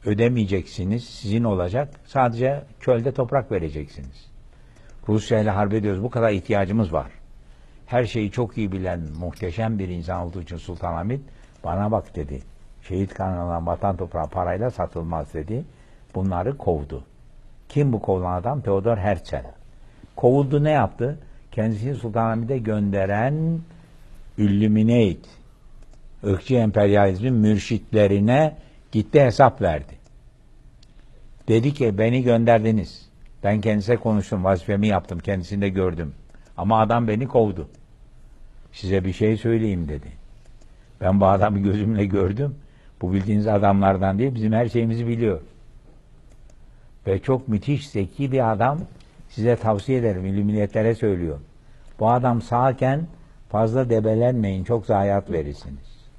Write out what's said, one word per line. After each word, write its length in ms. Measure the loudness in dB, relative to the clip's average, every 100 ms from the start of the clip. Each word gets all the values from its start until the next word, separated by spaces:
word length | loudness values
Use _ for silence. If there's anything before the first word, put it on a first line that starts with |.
"Ödemeyeceksiniz, 1000 | -2 2 2 2 0 -2 -4 -6 -4 -4
sizin 400 | -6 -12 -4 0
olacak, 440 | 0 0 -2 -2 -6 -10 -6
sadece 560 | 0 0 2 -2 -2 -8 -8
çölde 320 | 0 2 0
toprak 400 | -2 0 -2 -2
vereceksiniz. 800 | -4 -4 -8 -12 -12 -16 -16 -20 -20 -20 -20 -20 -20 -20 -14 -2
Rusya 320 | -2 2 0
ile 100 | 2
harp 240 | 0 0
ediyoruz, 280 | 0 -2 -2
bu 80 | -4
kadar 200 | 0 0
ihtiyacımız 600 | 0 0 -2 0 0 0
var." 140 | -2 -6 -14 -20 -20 -20 -20 -20 -20 -4
Her 180 | -2
şeyi 260 | 0 -2 -4
çok 280 | -2 -4 -2
iyi 140 | -4
bilen 280 | -4 -4 -6 -8 -8
muhteşem 600 | -10 -8 -8 -4 -4 -2
bir 100 | -4
insan 380 | -6 -6 -6 -6
olduğu 160 | -10
için 140 | -12 -12
Sultanahmet, 640 | -12 -8 -6 -4 -4 -6 -8 -20 -20 -12
"Bana 260 | -6 -4 -2
bak." 260 | -2 -4 -8
dedi. 260 | -8 -10 -14 -20 -20 -20
"Şehit 320 | -8 -4 -4
kanına 520 | -4 -4 -4 -4 -4 -4
vatan 300 | -2 -2 -4
toprağı 320 | -6 -6 -6
parayla 420 | -4 -4 -2 -4
satılmaz." 640 | -4 -8 -6 -6 -6 -6
dedi. 300 | -10 -8 -8 -8 -18 -20 -20 -12
Bunları 420 | -6 -4 -2 -4 -4
kovdu. 480 | -2 -4 -4 -12 -14 -20 -20 -20 -20 -20 -6
Kim 240 | 0 0
bu 100 | 0
kovulan 380 | 0 -2 0 -4
adam? 200 | -4 -4
Theodor 360 | 0 0 0 0
Herzl. 380 | 0 -2 -4 -10 -10 -18 -20 -20 -20 -20 -20 0
Kovuldu, 480 | 2 4 2 2
ne 60 | 2
yaptı? 480 | 2 0 -2 -6 -6 -14 -20 -12
Kendisini 420 | -4 -2 -2 -4
Sultanahmet'e 640 | -6 -4 -2 0 -2 -2 -4
gönderen 1000 | -2 0 0 0 0 0 0 0 -2 -4 -8 -20 -20 -20 -20 -20 -18 0
Illuminate, 880 | 2 4 4 4 4 4 4 0 -10 -20 -20 -20 -20 -20 -20 -20 -20 -8 -2
ırkçı 280 | -2 0
emperyalizmin 800 | 2 2 4 4 4 4 2 0
mürşitlerine 1200 | 2 4 2 0 -6 0 2 4 4 4 4 2 -2 -20 -20 -4
gitti, 280 | -2 4 4
hesap 420 | 4 6 6 6
verdi. 320 | -2 -2 -6 -18 -20 -20 -20 _ -20 -20 -20 -20 -20 -20 -20 -20 -20 -14 2
Dedi 260 | 2 2
ki, 240 | 2 0 2
"Beni 240 | 2 2
gönderdiniz. 880 | 4 4 6 4 6 2 0 -10 -20 -20 -20 -6
Ben 160 | -2 0
kendisiyle 400 | 2 0 2 0
konuştum, 440 | 2 0 0 0
vazifemi 440 | 2 0 0 0 2
yaptım, 300 | 2 -2 -8
kendisini 420 | -4 -4 -2 -2
de 80 | -2
gördüm. 460 | 0 0 0 -6 -10 -20 -20 -20 -6
Ama 240 | 2 4
adam 280 | 4 2 2
beni 200 | -2 0
kovdu. 400 | 2 2 0 -10 -14 -20 -20 -20 -20 -20 -20 -20 -20 -20
Size 320 | -10 -2 0
bir 80 | 0
şey 240 | 0 2 2
söyleyeyim." 520 | 0 0 0 -2 -4
dedi. 200 | -8 -10 -20 -20 -20 -20 -20 -20 -20 -20 -4
"Ben 200 | 2 4
bu 60 | 6
adamı 320 | 4 2 2
gözümle 480 | 2 0 0 0 0
gördüm. 480 | 0 0 0 -4 -6 -16 -20 -20 -8
Bu 100 | -2
bildiğiniz 340 | -2 0 0 2
adamlardan 720 | 2 4 4 4 4 2 0
değil, 160 | 0
bizim 180 | 0 0
her 160 | 2 2
şeyimizi 380 | 0 0 -2 -2
biliyor. 340 | 0 0 -2 -6 -20 -20 -20 -20 -20 -20 -20 -20 -20 -20 -20 -20 -20 -20 -12 -2
Ve 120 | -2
çok 300 | 0 -2 0
müthiş, 400 | -2 0 -4 -4
zeki 440 | -6 -6 -4 -2
bir 200 | 0 2
adam. 280 | 2 2 0 -8 -16 -20 -20 -16
Size 280 | -2 2 2
tavsiye 420 | 2 0 0 0
ederim, 280 | 2 0 -2
Illuminate'lere 680 | 0 0 0 0 2 0
söylüyor. 440 | 2 0 0 -4 -6 -12 -20 -20 -20 -20 -2
Bu 100 | 2
adam 320 | 2 2 0
sağken 580 | 0 0 0 2 0 0 -4 -12 -20 -20 -6
fazla 420 | 0 2 2 0
debelenmeyin, 760 | 2 2 2 2 2 0 -2
çok 220 | -2 -2 0
zayiat 440 | 0 2 0 0
verirsiniz." 800 | -4 -4 -10 -14 -16 -16 -20 -20